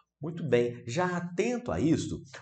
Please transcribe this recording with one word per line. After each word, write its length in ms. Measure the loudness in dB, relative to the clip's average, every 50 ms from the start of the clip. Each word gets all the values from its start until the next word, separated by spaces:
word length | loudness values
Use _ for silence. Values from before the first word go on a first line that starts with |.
| _ _ _ _
Muito 220 | -8 -8 -6 -6
bem, 400 | 0 4 4 4 4 2 0 -6 -8
já 300 | -4 -2 0 0 0 0
atento 540 | -2 -4 -4 -2 -2 0 0 0 -2 -2 -2
a 80 | 0 2
isto, 420 | 4 4 4 2 2 -2 -6 -8 -10 -14 -18 -12